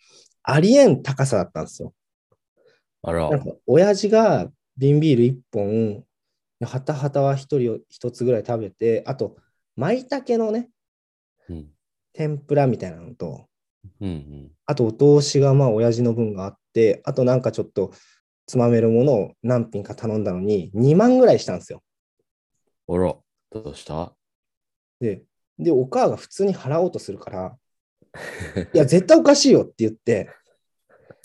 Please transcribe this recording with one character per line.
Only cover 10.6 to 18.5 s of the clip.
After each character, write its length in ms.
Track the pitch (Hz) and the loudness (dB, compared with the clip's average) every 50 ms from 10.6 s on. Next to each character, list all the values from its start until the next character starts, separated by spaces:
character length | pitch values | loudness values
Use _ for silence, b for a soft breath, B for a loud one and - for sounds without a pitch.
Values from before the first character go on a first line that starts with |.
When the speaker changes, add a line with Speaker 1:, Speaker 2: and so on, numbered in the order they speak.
| 240 - _ _ _ _ _ _ _ _ _ _ _ _ _ _ _ - | -6 -10 _ _ _ _ _ _ _ _ _ _ _ _ _ _ _ -16
Speaker 2:
う 40 | 85 | -16
ん。 160 | 80 73 73 _ _ _ _ _ _ _ _ _ | -16 -16 -18 _ _ _ _ _ _ _ _ _
Speaker 1:
天 240 | - 156 151 151 143 | -8 -6 -6 -6 -8
ぷ 180 | - - 147 | -6 -4 0
ら 120 | 143 139 131 | 0 2 0
み 100 | 110 95 | 0 -2
た 100 | - 90 | -6 -10
い 40 | |
な 60 | 80 82 | -12 -14
の 180 | 85 - - | -18 -20 -16
と、 320 | - 92 80 67 - - _ _ _ _ _ _ _ - 92 _ - | -14 -14 -14 -14 -14 -20 _ _ _ _ _ _ _ -20 -20 _ -12
Speaker 2:
う 60 | 104 92 | -10 -8
ん 0 | |
う 40 | |
ん。 400 | 85 76 71 73 73 71 69 71 _ _ _ | -8 -10 -12 -16 -18 -20 -20 -20 _ _ _
Speaker 1:
あ 80 | - 147 | -6 -2
と、 140 | 139 120 110 | -2 -2 -2
お 40 | |
通 300 | 107 - 143 147 147 147 | 0 2 4 6 6 4
し 180 | 139 - - 143 | 4 2 0 2
が、 140 | 139 139 135 | 2 4 4
ま 120 | 139 139 | 4 4
あ、 40 | 127 | 2
親 240 | 107 110 117 117 113 | 2 2 2 0 0
父 80 | 117 | 0
の 140 | 123 117 110 | 0 -2 -2
分 180 | 120 113 107 104 | -2 -4 -4 -6
が 120 | 95 95 | -8 -10
あ 40 | 98 | -12
っ 80 | - _ _ _ - | -14 _ _ _ 0
て、 280 | 113 113 107 - - - | 2 2 2 2 0 -4
あ 80 | - 139 | -6 -2
と、 100 | 135 127 | 0 0
な 120 | 123 127 | 2 2
ん 60 | 127 | 0
か 100 | 123 113 | 0 -2
ち 100 | - - | -4 -6
ょ 20 | 101 | -8
っ 40 | - | -6
と、 260 | - 104 95 - b b b b b b b b _ _ _ | -4 -4 -4 -4 b b b b b b b b _ _ _
つ 100 | - | -6